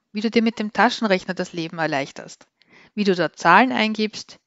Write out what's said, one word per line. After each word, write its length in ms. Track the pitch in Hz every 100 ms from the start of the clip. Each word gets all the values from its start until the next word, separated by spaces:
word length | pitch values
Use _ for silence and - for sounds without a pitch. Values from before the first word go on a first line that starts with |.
| _
wie 80 | 208
du 100 | 220
dir 120 | 233
mit 180 | 226 -
dem 120 | 214
Taschenrechner 600 | - 220 - 220 185 -
das 180 | 180 180
Leben 280 | 175 165 170
erleichterst, 680 | 156 143 139 - - - _ _ _ _ _
wie 80 | -
du 140 | 202 175
dort 200 | 156 -
Zahlen 360 | 175 185 254
eingibst, 680 | 240 220 214 214 - - -